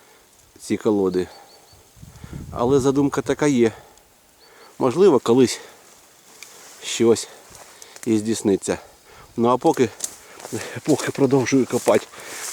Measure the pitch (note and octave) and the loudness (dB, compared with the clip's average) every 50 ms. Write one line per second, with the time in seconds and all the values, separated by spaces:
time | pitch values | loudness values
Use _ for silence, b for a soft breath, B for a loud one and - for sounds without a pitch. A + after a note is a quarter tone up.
0 | b b b b b b b b _ _ _ - - - A2 G2 - A#2 G#2+ G2+ | b b b b b b b b _ _ _ -14 -8 -8 -6 -4 -2 0 0 0
1 | F#2+ F#2 F2+ F2+ F2+ b b b b b b b b b b b b _ _ B | 0 -2 -2 -4 -6 b b b b b b b b b b b b _ _ B
2 | B B B B B B B B B B - - A#2 B2 C#3+ C3+ B2 C#3 C3 C#3+ | B B B B B B B B B B -6 -4 0 2 2 2 2 2 2 2
3 | C#3+ C#3 - C#3 - - C#3 - D3+ D3 C#3 A#2+ A2+ A2 B B B B B B | 0 0 -2 -4 -4 -4 -2 0 0 0 2 2 2 2 B B B B B B
4 | _ _ _ _ _ _ b b b b b b b b b - - C3 A#2 E3+ | _ _ _ _ _ _ b b b b b b b b b -4 -2 -2 2 4
5 | G3+ F#3+ C#3 A2+ - - A#2+ C3+ B2+ - - B B B B B B B B _ | 4 6 4 4 2 2 4 4 4 2 0 B B B B B B B B _
6 | _ _ _ _ _ - - - - - - - - - - - - - - - | _ _ _ _ _ -20 -20 -20 -20 -20 -20 -20 -20 -20 -20 -14 -12 -8 -2 2
7 | A2+ A#2 A2 - - B B B B B B B B B B B B B B B | 4 4 4 2 -2 B B B B B B B B B B B B B B B
8 | - A#2+ A2 G#2+ G#2 A2+ A2 - - G#2+ F#2+ F2+ - G2+ F2+ - - - - _ | -2 0 0 0 0 -2 -4 -2 0 0 0 0 0 -4 -6 -6 -8 -16 -20 _
9 | b b b b b b - A#2+ A#2 A#2+ B2+ - - E3 D3+ D3 B2 G#2+ - - | b b b b b b -4 0 2 2 2 2 2 2 2 2 0 0 -2 -6
10 | - - B B B B B B - - - A2 - - - A#2 - D#3 C#3+ - | -12 -12 B B B B B B -14 -12 -10 -10 -10 -10 -14 -6 -2 0 0 0
11 | - - - - C#3 B2+ C#3 C3+ A#2 - C3+ C3+ A#2 - - A#2 - B2 G#2 G#2+ | -2 -4 -2 0 0 2 2 2 2 2 0 0 0 0 -4 -2 2 2 2 2
12 | - B B B B B B B B B | 0 B B B B B B B B B